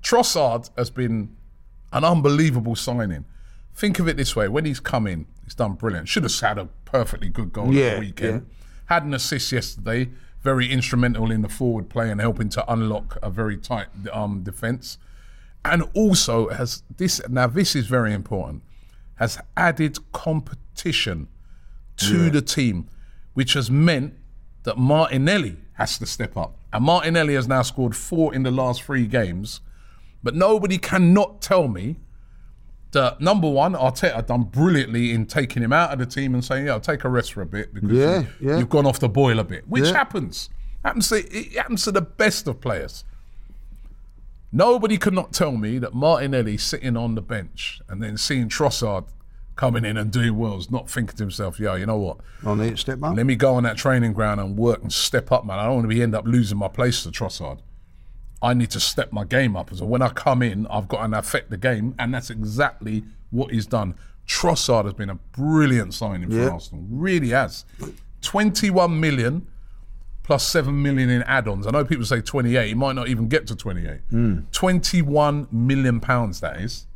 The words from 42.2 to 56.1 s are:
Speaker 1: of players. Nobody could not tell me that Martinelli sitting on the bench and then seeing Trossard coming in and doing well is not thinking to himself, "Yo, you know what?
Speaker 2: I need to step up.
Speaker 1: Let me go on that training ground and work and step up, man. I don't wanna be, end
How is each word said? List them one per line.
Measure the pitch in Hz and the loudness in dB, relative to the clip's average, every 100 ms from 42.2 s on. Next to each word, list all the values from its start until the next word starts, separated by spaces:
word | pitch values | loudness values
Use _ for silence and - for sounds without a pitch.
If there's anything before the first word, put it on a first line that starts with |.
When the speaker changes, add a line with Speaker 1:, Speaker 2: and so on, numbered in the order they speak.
| 214 202 - | 2 2 -4
Speaker 1:
of | 120 | -6
players. | 127 95 69 - - - - - - - - - - - - - - - - | -4 -4 -4 -10 -16 -16 -18 -16 -16 -16 -16 -16 -18 -18 -20 -20 -20 -18 -4
Nobody | 120 208 240 214 208 | 4 6 6 4 2
could | 208 | 2
not | 185 165 | 2 -2
tell | - 160 | -2 0
me | 120 107 127 | 0 -2 -2
that | 120 | -4
Martinelli | 123 147 160 139 135 110 104 | 2 4 4 2 0 0 -2
sitting | - - 131 117 | -4 -4 -2 -2
on | 117 | 0
the | 110 | -4
bench | 95 113 82 - - - - | -4 -8 -8 -10 -10 -10 -12
and | 92 | -8
then | 110 107 | -8 -4
seeing | - 135 117 | -2 0 -2
Trossard | - 147 - 113 98 - - - - - - | 2 0 2 -2 -4 -6 -16 -18 -18 -14 -2
coming | 131 117 | 0 0
in | 110 110 | 0 -2
and | 107 | -2
doing | 123 117 110 | 0 2 0
well | 113 98 | -2 -4
is | 87 | -6
not | 123 - | -6 -4
thinking | - 113 - | -4 -4 -4
to | |
himself, | 104 92 98 85 | -6 -4 -6 -4
"Yo, | 107 | -4
you | 92 | -2
know | 101 107 | 0 0
what? | 95 78 - - - | -2 -6 -14 -10 -2
Speaker 2:
I | |
need | 107 110 | 0 0
to | 110 | -2
step | - 131 | -4 -4
up. | - 101 | -2 0
Speaker 1:
Let | 123 | 2
me | 123 | 4
go | 135 | 4
on | 127 | 4
that | 120 104 | 2 0
training | 139 127 117 | 2 4 2
ground | 104 107 104 | 2 0 0
and | 98 101 | -2 0
work | 117 110 | 2 2
and | - | -2
step | - - 123 - | -2 0 0 2
up, | 127 | 0
man. | 104 95 | 2 -2
I | 107 | 0
don't | 131 | 2
wanna | 113 | 2
be, | 113 | 2
end | 120 | 2